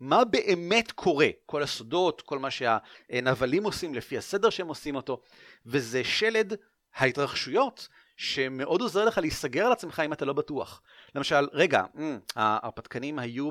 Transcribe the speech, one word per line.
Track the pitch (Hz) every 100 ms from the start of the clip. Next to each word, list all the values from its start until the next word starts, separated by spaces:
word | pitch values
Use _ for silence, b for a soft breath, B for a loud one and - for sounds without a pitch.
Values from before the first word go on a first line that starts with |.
מה | 131 190
באמת | 247 240 - 175 170 226 -
קורה? | - 190 143 127 - -
כל | 147
הסודות, | 143 - 113 170 180 -
כל | - 139
מה | 135
שהנבלים | - 123 107 - - - 123 131 123 127 165
עושים | 208 - 170
לפי | 123 - 123
הסדר | - 202 214
שהם | - 170
עושים | 147 151 139
אותו, | 131 123 b b b b 117
וזה | 135 113 127
שלד | 120 - 220 220 202 214 _ _ _
ההתרחשויות | - 131 127 139 - 127 185 247 - - b b b
שמאוד | - - 131 131 143 170
עוזר | 240 180
לך | 220 220
להיסגר | 165 - 143 131 233
על |
עצמך | 240 175 - 151
אם |
אתה | 151
לא | 139
בטוח. | 143 147 139 90 - b b b
למשל, | 143 139 147 143
"רגע, | 147 175 117 92 -
אמ, | 156 117 - 117
ההרפתקנים | 107 107 117 113 - 123 139 151
היו | 120 120 147